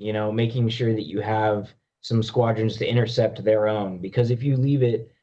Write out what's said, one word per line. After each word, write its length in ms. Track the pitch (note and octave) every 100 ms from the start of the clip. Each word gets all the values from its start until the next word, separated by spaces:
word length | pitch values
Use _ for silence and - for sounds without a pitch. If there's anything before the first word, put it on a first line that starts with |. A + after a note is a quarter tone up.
you 100 | G#2+
know, 200 | G#2+ G#2+
making 360 | A2 A2+ B2 A#2
sure 260 | A2+ A#2
that 120 | A2 D#2
you 160 | G2
have 520 | G#2+ A2 G#2+ G#2 G2 _ _ _
some 200 | - A#2
squadrons 540 | G#2+ B2+ A#2 A2 A2 -
to 120 | -
intercept 520 | A#2+ A2 - A2 - G2+
their 220 | G#2+ G#2+
own, 320 | G#2+ G2+ F#2
because 320 | F#2+ B2 A#2+
if 120 | A#2+
you 140 | C#3 C3
leave 260 | C3+ C#3+
it, 260 | B2 A2+ - _